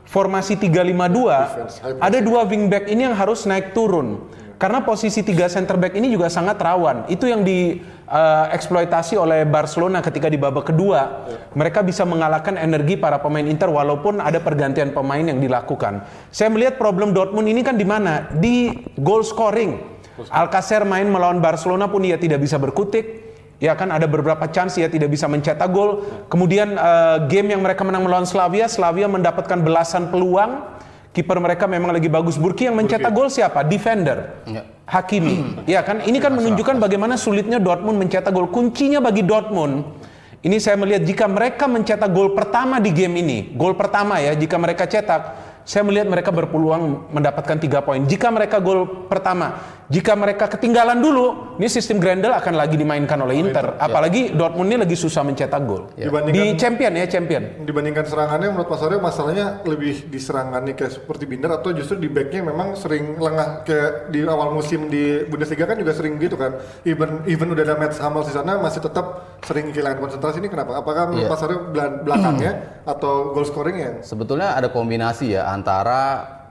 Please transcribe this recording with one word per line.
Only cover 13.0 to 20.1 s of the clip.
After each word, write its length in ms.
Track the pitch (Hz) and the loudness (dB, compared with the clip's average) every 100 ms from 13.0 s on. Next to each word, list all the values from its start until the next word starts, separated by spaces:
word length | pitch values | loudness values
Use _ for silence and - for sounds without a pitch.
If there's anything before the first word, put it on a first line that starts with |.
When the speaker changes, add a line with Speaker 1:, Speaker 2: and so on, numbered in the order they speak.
| 156 143 | 0 0
Speaker 1:
pemain 240 | 151 151 | 0 -2
Inter 240 | 147 151 190 | 0 0 2
walaupun 560 | 147 143 147 196 208 | 2 2 0 0 0
ada 160 | 151 165 | 0 0
pergantian 560 | 165 147 139 135 143 139 | 0 0 0 0 0 0
pemain 240 | 135 139 | -2 0
yang 240 | 165 131 | 0 0
dilakukan. 640 | 135 123 - 139 113 101 101 - - | 2 0 -2 -2 -2 -4 -8 -16 -12
Saya 180 | - 214 | 0 2
melihat 320 | 220 247 254 | 4 2 2
problem 320 | 214 185 208 | 0 2 2
Dortmund 400 | 190 190 208 214 | 2 2 0 2
ini 80 | 226 | 2
kan 160 | 247 240 | 2 2
di 80 | |
mana? 480 | 190 214 196 151 - | 2 2 0 0 -2
Di 400 | 151 220 247 240 240 - - | 0 2 4 2 -2 -10 -2
goal 320 | 139 220 220 | 2 2 2
scoring. 640 | - 220 214 208 117 - - - | 0 0 2 0 -4 -10 -18 -20